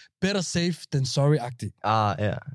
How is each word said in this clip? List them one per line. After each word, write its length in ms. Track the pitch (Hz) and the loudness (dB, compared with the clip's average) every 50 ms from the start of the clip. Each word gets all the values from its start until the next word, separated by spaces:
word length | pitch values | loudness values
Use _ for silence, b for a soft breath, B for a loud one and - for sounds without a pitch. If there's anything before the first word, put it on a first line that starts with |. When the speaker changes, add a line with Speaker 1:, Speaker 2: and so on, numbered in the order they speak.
| B B B - | B B B -4
Speaker 1:
better 200 | - 190 208 196 | -2 0 0 0
safe 340 | 170 - - 175 170 180 160 - - - | -2 -2 -2 0 0 0 -2 -4 -6 -4
than 120 | - 139 131 | -2 -2 0
sorry-agtig. 640 | 127 - 143 139 147 151 151 120 123 123 - 110 98 - _ - | 0 2 2 4 4 4 2 0 -4 -8 -8 -10 -10 -8 _ 0
Speaker 2:
Ah, 320 | 104 110 110 107 104 95 - | 2 2 4 4 2 2 0
ja, 60 | 104 | 0
ja. 60 | 104 - - - - | -2 -2 -4 -8 -12